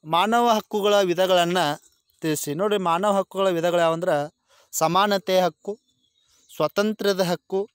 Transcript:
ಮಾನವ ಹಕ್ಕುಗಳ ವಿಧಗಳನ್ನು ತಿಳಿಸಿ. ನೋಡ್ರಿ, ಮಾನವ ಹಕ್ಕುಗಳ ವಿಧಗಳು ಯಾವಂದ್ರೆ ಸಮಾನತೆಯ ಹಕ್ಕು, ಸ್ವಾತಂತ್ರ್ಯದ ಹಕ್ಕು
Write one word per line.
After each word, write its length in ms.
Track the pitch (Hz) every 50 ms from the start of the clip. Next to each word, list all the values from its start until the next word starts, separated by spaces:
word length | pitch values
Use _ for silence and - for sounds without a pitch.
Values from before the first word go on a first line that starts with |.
| _
ಮಾನವ 440 | 156 160 170 185 214 226 233 240 240
ಹಕ್ಕುಗಳ 520 | 220 214 - _ - 214 196 208 208 202
ವಿಧಗಳನ್ನು 760 | 202 185 175 165 185 180 185 180 170 170 175 185 170 147 147 - _ _ _ _ _ _ _ _
ತಿಳಿಸಿ. 340 | - 160 151 147 - 147 143
ನೋಡ್ರಿ, 240 | 156 196 214 208 202
ಮಾನವ 340 | 185 175 165 175 202 214
ಹಕ್ಕುಗಳ 360 | 196 196 185 _ - 190 196 190
ವಿಧಗಳು 320 | 180 165 160 175 170 175
ಯಾವಂದ್ರೆ 360 | 170 165 165 165 170 185 160 147 143 156 _ _ _ _ _ _ _ _
ಸಮಾನತೆಯ 720 | - - 160 160 170 185 202 208 202 196 - - 185 185
ಹಕ್ಕು, 360 | 185 175 160 _ _ - 208 - _ _ _ _ _ _ _ _ _ _ _ _ _ _ -
ಸ್ವಾತಂತ್ರ್ಯದ 640 | - 156 151 _ - 208 214 214 _ 202 196 202 180
ಹಕ್ಕು 480 | 190 170 180 165 _ _ - 190 202 233 _